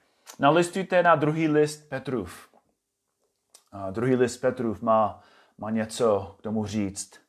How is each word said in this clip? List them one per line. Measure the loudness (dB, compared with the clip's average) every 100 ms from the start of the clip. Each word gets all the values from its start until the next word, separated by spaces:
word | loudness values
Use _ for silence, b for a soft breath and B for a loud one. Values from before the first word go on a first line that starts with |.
| b b b 0
Nalistujte | 4 4 2 -4 0 2
na | 4 4
druhý | 2 0 2
list | 2 2 -2 _
Petrův. | -10 -6 -6 -6 -14 -20 _ _ _ _ _ _ _ _ _ _ _ _
A | -10 -8
druhý | -2 0 2
list | 0 0
Petrův | -4 -2 -4 -2
má, | 0 2 0 -4 b b b -12
má | -6
něco | -4 -4 0 0 0 -2 -12
k |
tomu | -6 -6 -4
říct. | -4 -4 -6 -14 -20